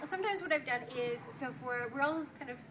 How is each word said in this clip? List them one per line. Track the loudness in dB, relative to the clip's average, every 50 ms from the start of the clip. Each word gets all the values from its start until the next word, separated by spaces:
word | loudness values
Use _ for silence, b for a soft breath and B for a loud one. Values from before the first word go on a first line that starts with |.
| -2 -2
sometimes | -2 0 2 2 0 0 2
what | 4 4
I've | 4 4
done | 2 0 0 0 -2 -2
is, | 0 0 0 0 -2 -4 -6
so | -4 -4 -4 -4
if | -4 -4 -2
we're, | 0 0 0 0 0
we're | 2 4
all | 4 4 4 2 -2 -4 -6 -10
kind | -8 -8
of | -8 -10 -10 -16